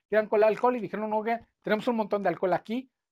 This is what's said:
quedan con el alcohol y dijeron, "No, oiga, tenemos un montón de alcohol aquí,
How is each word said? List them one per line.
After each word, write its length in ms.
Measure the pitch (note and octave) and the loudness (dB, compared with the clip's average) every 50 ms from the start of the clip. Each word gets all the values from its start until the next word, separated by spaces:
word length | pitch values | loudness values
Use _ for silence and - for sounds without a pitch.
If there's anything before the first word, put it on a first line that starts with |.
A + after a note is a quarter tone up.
| _ - | _ -2
quedan 200 | G3+ A3 G#3+ G3+ | 0 0 0 2
con 100 | A3+ G#3 | 4 4
el 60 | G#3+ | 4
alcohol 320 | A3 G3+ - - B3 B3+ | 4 4 4 2 2 2
y 40 | A#3+ | 0
dijeron, 300 | G3 - - G#3 G#3+ G#3+ | -4 -6 -6 -6 -4 -2
"No, 80 | G#3+ A3 | -2 -2
oiga, 260 | G#3+ A#3 A#3 A#3 - _ _ _ | -2 -2 -4 -4 -6 _ _ _
tenemos 260 | - F3+ G#3+ G#3+ - B3 | -2 -2 0 0 0 -2
un 80 | A#3 | -2
montón 260 | A3 G#3 - G3+ G#3 | -2 -2 -2 -2 -2
de 60 | G3 F3+ | 0 -2
alcohol 240 | E3 - F#3+ F#3 | -2 0 0 0
aquí, 360 | F3 D#3+ - - A3 C4 C4 _ _ _ _ _ | 0 -2 -2 -4 -8 -8 -8 _ _ _ _ _